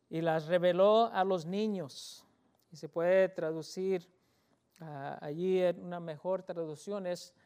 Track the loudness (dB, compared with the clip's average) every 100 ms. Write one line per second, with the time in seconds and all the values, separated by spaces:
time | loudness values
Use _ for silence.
0 | _ -4 0 0 2 2 4 6 6 6
1 | 4 2 0 0 -2 -4 -2 -4 -8 -12
2 | -16 -18 -20 _ _ _ _ -16 -8 0
3 | 4 6 4 2 -4 -4 -8 -6 -2 -2
4 | -4 _ _ _ _ _ _ -20 -14 -10
5 | -10 -10 -8 -4 0 2 2 0 -6 -10
6 | -8 -8 -4 -4 -4 -8 -8 -8 -8 -6
7 | -4 -6 -8 _